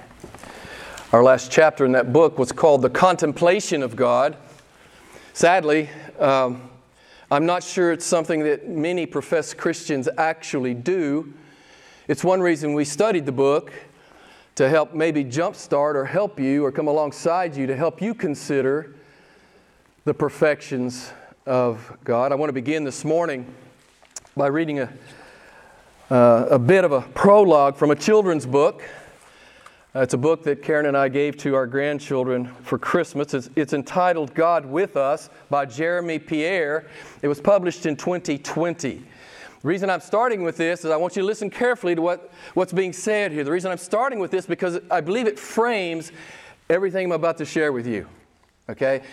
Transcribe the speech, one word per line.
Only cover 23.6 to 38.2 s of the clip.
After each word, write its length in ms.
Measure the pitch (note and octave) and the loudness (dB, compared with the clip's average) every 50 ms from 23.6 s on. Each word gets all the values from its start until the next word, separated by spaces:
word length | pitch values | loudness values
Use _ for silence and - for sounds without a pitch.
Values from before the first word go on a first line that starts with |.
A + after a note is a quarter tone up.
| - - _ _ _ _ _ _ _ _ - - _ _ - | -20 -20 _ _ _ _ _ _ _ _ -20 -20 _ _ -4
by 120 | C#3+ C#3 | -2 0
reading 340 | C#3 C#3 E3 E3 D3+ D3 C#3+ | 0 2 0 0 -2 -2 -4
a, 120 | B2+ A#2 - - - - - - - - - - - - - - - - - - - _ _ _ - - | -4 -6 -8 -16 -20 -20 -20 -20 -20 -20 -20 -20 -20 -20 -20 -20 -20 -20 -20 -20 -20 _ _ _ -4 0
uh, 360 | C3+ B2 A#2+ A#2+ A#2 A#2 A#2+ - | 4 6 8 8 6 6 4 4
a 80 | D3 B2+ | 2 4
bit 240 | A#2+ C3 F#3+ F#3+ F#3 | 4 4 4 4 4
of 80 | D#3+ | 2
a 80 | C#3+ B2+ | 0 0
prologue 800 | B2 - B2+ - - G3 G3+ G#3+ G3+ F3+ D#3 D3 C#3 C#3 C3+ | -4 -4 -4 2 6 8 8 8 8 8 6 6 6 4 2
from 120 | - D#3 D3 | 2 2 2
a 60 | D3 | 2
children's 500 | D3 - G#3+ G#3+ G#3+ G3+ F#3 E3 D3 A#2+ | 2 2 2 4 4 4 2 0 -2 -2
book. 380 | B2+ C3 C#3+ D3+ G3 - - - - - - - - - - - - - - - - - - - - _ _ _ _ - | 0 2 2 2 2 0 -4 -14 -18 -18 -20 -20 -20 -20 -20 -20 -20 -20 -20 -20 -20 -20 -20 -20 -20 _ _ _ _ -2
Uh, 60 | C3+ | -2
it's 120 | B2+ B2 - | 0 0 0
a 40 | |
book 260 | B2 C3 D#3 E3 D#3 D#3+ | 0 2 2 2 2 0
that 180 | D3 C#3+ C#3+ | -2 -4 -2
Karen 260 | - - D#3 D3 D3+ | -2 0 0 2 2
and 100 | C#3+ C#3 | 2 2
I 100 | C#3 C#3 | 2 2
gave 300 | C3+ C3 C#3+ D3 D3 C#3+ | 2 2 0 0 0 -2
to 180 | D3 - C#3+ C3+ | -4 -2 0 0
our 100 | C3+ C3 | 0 0
grandchildren 840 | A#2+ B2+ C#3 C#3+ D3 D3 C#3+ D3 - C#3+ B2+ B2+ C3 B2+ B2 B2 B2 - - - | 0 -2 -2 -2 -2 -4 -4 -4 -4 -2 -2 0 0 -2 -2 -4 -6 -12 -14 -8
for 140 | - C3+ | -4 -4
Christmas. 560 | A#2+ - - - F3 D#3 - - C#3 D3 - - | -4 -2 0 0 0 0 0 -4 -6 -6 -4 -4
It's, 160 | C3 B2 B2 - | -6 -6 -4 -4
it's 160 | D#3+ D3 - | -4 -2 -2
entitled 600 | D#3 C#3 B2+ - - F#3 F3+ F3+ F3 E3 D3 B2+ - | -2 -6 -4 -4 -2 0 2 2 2 0 -4 -6 -2
God 320 | D#3+ D#3+ E3+ E3+ D#3+ C#3 | 0 0 2 2 0 -2
With 320 | C3 C#3 E3+ G3+ - - | -4 -4 -4 -2 -2 -2
Us 320 | C#3 C3+ C3+ D#3 D#3 - - - - - - | -2 -2 -2 -2 -4 -6 -14 -20 -18 -10 -4
by 160 | C#3+ C#3+ C#3 | -4 -2 -4
Jeremy 540 | C3 A2+ C#3+ D#3+ E3+ F3 F3+ F3 E3+ D#3+ D3+ | -4 -6 -4 -4 -2 -2 -2 -4 -4 -6 -8
Pierre. 680 | D3+ - E3 D3+ D#3 F3 G3 F3+ D#3 C#3+ D3+ D#3+ D#3 - - - - - - - | -6 -4 -4 -2 -2 -2 -2 -2 -2 -2 -4 -6 -6 -10 -20 -20 -20 -20 -12 -4
It 80 | - D3 | -2 -2
was 100 | D3 C#3+ | -2 0
published 460 | - G3 G#3 G3 F3+ F3 - - - | 2 2 2 2 2 -2 -6 -4 -4
in 100 | D#3+ C#3+ | -4 -4
twenty 420 | - - F3 F3+ F3 | -4 -4 -4 -4 -4